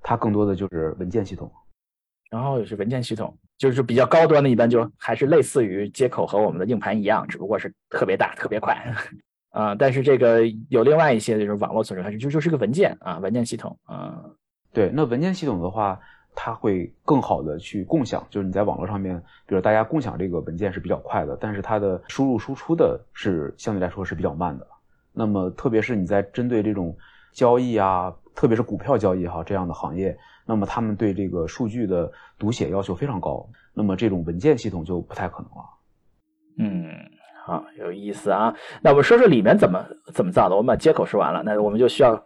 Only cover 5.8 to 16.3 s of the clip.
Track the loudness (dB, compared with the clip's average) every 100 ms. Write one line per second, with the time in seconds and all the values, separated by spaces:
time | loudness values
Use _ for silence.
5.8 | -6 -2 -2 0 -2 2 0 0 -2 -2
6.8 | -2 -2 0 0 -2 -8 -4 -4 -4 _
7.8 | -8 -2 0 0 0 -4 -6 -4 -2 -4
8.8 | -4 -8 -10 -16 _ _ _ -4 -2 2
9.8 | 2 2 4 4 6 6 4 0 -2 2
10.8 | 4 6 4 2 0 0 0 -2 -2 -2
11.8 | -4 -6 -8 -6 -2 0 0 0 0 2
12.8 | 0 0 -10 -6 -4 -2 -4 -6 -10 -14
13.8 | -16 -14 -12 -14 -18 _ _ _ _ 0
14.8 | 0 2 0 0 -2 -2 -4 -4 -4 -2
15.8 | -2 -4 -12 _ _